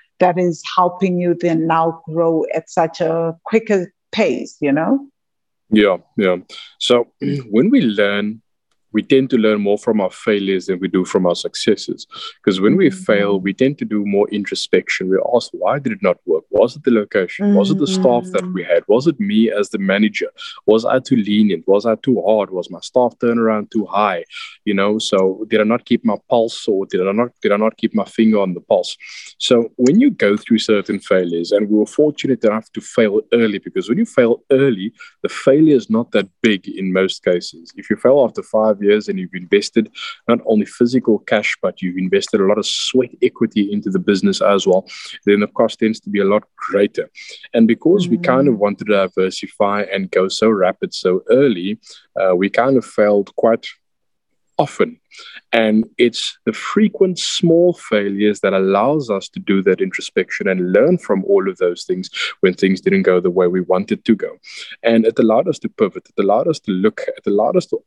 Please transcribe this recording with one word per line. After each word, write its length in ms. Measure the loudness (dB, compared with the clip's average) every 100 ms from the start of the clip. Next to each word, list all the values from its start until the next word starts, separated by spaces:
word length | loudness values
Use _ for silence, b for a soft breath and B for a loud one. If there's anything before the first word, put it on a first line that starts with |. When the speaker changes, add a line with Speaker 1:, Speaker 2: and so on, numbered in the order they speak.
| b -2
Speaker 1:
that 180 | 0 2
is 220 | -2 -4 -4 0
helping 420 | 0 0 -2 0
you 160 | 0 0
then 260 | 0 0 0
now 340 | 0 0 -4 -6
grow 400 | -2 0 0 -2
at 160 | -4 -4
such 320 | -2 -2 -2
a 340 | -2 -2 -4 -6
quicker 480 | -4 -2 0 -2 -2 _ _
pace, 420 | -2 -2 -2 -8 -4
you 100 | 0
know? 360 | 0 0 -2 -4 _ _ _ _ _ _
Speaker 2:
Yeah, 260 | 2 2 0 _ -2
yeah. 200 | 0 0 -6 B B B
So 280 | 0 2 0
<clears throat> 360 | _ -6 -6 -2
when 200 | 0 2
we 120 | 2
learn, 580 | 2 0 0 -2 -4 -8 _ _ _ _ _ -4
we 60 |
tend 260 | 2 2 2
to 60 | 2
learn 200 | 2 2
more 200 | 0 -2
from 200 | 0 -2
our 120 | -2
failures 560 | -4 -2 0 0 -2 -2
than 100 | -4
we 80 | -2
do 160 | -2
from 220 | 0 0 0
our 80 |
successes. 720 | -2 -6 -4 -2 -2 -4 -12 -14 B B B -2
'Cause 160 | 0
when 140 | 2 2
we 120 | 2
Speaker 1:
Mm-hmm. 120 | 0 0
Speaker 2:
fail, 340 | 0 0 -2
we 120 | -2
tend 280 | 0 -2 -2
to 60 | -4
do 200 | -4 0
more 240 | 0 0
introspection. 800 | -2 -6 -8 -2 -2 -2 -4 -2
We 80 | -2 0 -2
ask, 140 | -4
"Why 280 | -4 -2 -2
did 140 | -4
it 100 | -2
not 140 | -2 -2 -2
work? 160 | -4 0
Was 240 | 0 0 0
it 80 |
the 80 | 0
location? 640 | 0 0 -2 -2 -2 0 2
Was 160 | 2
it 80 | 0
the 80 | -2
staff 380 | 0 2 2 -2
that 100 | -6
Speaker 1:
Mm-hmm. 100 | -4
Speaker 2:
we 100 | -6
had? 200 | -2 -2 2
Was 200 | 0 0
it 120 | -2
me 300 | 0 2 2
as 200 | 0 -4
the 80 | -4
manager? 500 | -2 0 0 -2 -8 B B B 2
Was 180 | 2 2
I 140 | -2
too 160 | 0 -2
lenient? 520 | 0 2 2 0 0
Was 200 | 0 0
I 80 | -2
too 260 | 0 0
hard? 280 | 2 0 0
Was 180 | -6 -8
my 120 | -12
staff 340 | -4 0 0 0
turnaround 540 | -2 0 0 -2 -4
too 140 | -6 -2
high?" 380 | 0 0 -2 -8 B B B
You 120 | -4 0
know, 240 | 0 -2
so 440 | -2 0 0 -2 -2
did 100 | 0
I 40 |
not 220 | 0 -2 -2
keep 200 | -2 0
my 120 | -4 -2
pulse, 380 | 0 0 -4 -2
or 180 | -2 -2
did 220 | -2 -2
I 60 |
not, 180 | -2 -4 -4
did 100 | -2
I 60 | 0
not 200 | 0 -2
keep 180 | -4 -2
my 100 | -4
finger 340 | 0 2 2
on 120 | 0
the 80 | -4
pulse? 340 | 0 0 0 -10 B B B -8
So 320 | 0 2 2 0
when 220 | 4 4
you 120 | 4
go 260 | 2 0 0
through 220 | 0 0
certain 400 | 2 0 -2 -6
failures, 520 | 0 0 0 -4 -2
and 160 | 0 2
we 120 | 0
were 80 | 0 0
fortunate 400 | 0 0 -4 0 0
enough 260 | -2 -6
to 60 | -12
fail 400 | -4 0 0 0 0
early, 240 | 2 2 -2
because 320 | -6 -6 -2
when 80 | -2
you 80 | 0
fail 380 | 2 2 0 0
early, 420 | 2 2 0 -6 B B B
the 60 | -8
failure 460 | -2 2 4 6 4
is 140 | 2
not 220 | -2 0
that 180 | -2 -2 _
big 240 | 0 0 -4
in 260 | -8 -2
most 300 | 0 0 -2 0
cases. 480 | 0 -2 -16 -20 -14
If 140 | -6
you 60 | 0
fail 280 | 4 4
after 200 | 2 -2
five 340 | -4 0 2 2
years 240 | 2 2 0
and 100 | -6
you've 160 | -8
invested 560 | -10 -2 0 0 -2 -2 B B B -2
not 120 | 0 2
only 200 | 0 0
physical 540 | 0 0 2 2 0
cash, 360 | 0 -2 -2 -4
but 200 | -6 -4
you've 160 | -6 -4
invested 440 | 0 0 0 2
a 40 | 2
lot 120 | 2
of 80 | -2
sweat 460 | -4 -2 0 -2 -2
equity 500 | -4 0 -2 0 -2
into 180 | -2 -4
the 80 | -2 0
business 300 | 2 0 2
as 260 | 2 2 2
well, 180 | 0 B B B B 0
then 140 | 2
the 80 | 0
cost 320 | 0 -2 0
tends 220 | -2 -2
to 80 | -4
be 100 | -2
a 60 | 0
lot 180 | 0 -2 -12
greater. 520 | -4 0 0 -2 -10 B B B B
And 120 | 2 2
because 440 | 2 2 2 0
we 80 | -2
kind 320 | 0 2 2
of 60 | 2
Speaker 1:
Mm. 80 | -2
Speaker 2:
wanted 220 | -2 -2
to 60 | 0
diversify 800 | 0 -2 -4 -4 -10 -4 -2 -2
and 280 | -4 -6 -2
go 160 | -2 -2
so 220 | 0 0
rapid 440 | 2 0 -2 -8
so 300 | -4 -2 -2 2
early, 500 | 2 2 0 -4 -8 b b b -2
uh, 140 | 0 2
we 140 | 0
kind 260 | 0 2 0
of 80 | 0
failed 480 | 0 2 2 -2 -2
quite 280 | 0 0 -4 -20 _ _ _ _ _ _ _ -4
often. 400 | -4 -2 -4 -4 _ B B B -4
And 340 | 0 2 2 0 0
it's 400 | 0 0 -8 -8 -6
the 80 |
frequent 640 | -6 -4 0 0 2 0 0
small 540 | -6 0 2 4 4
failures 640 | 0 -2 -2 -2 0 0 0
that 120 | 0
allows 560 | 0 2 2 2 0 -2
us 180 | -6 -6
to 100 | -6
do 220 | 0 2
that 180 | 2 0
introspection 680 | -2 -6 -6 -4 -4 -4 -4
and 240 | -2 0
learn 260 | 2 4 2
from 240 | 0 -2 2
all 220 | 2 0
of 80 | -2
those 280 | -2 -2 -6
things 240 | -6 -6 B B B
when 120 | 0
things 260 | 2 0 0
didn't 200 | 0 2
go 160 | 2 2
the 120 | 2
way 160 | 2 0
we 140 | 0
wanted 440 | 0 -2 -2 -2 0
to 100 | 0
go. 220 | -2 -12 B B B B
And 220 | 0 2 2
it 120 | 2
allowed 280 | 2 2 0
us 100 | -4
to 100 | -8
pivot. 380 | -2 -4 -4 -8 -4
It 60 |
allowed 260 | 0 0 0
us 120 | -4
to 100 | -4
look, 300 | -2 -2 -2 -8
it 180 | -8 -2
allowed 300 | 0 0 -2
us 80 | -2
to 120 | -6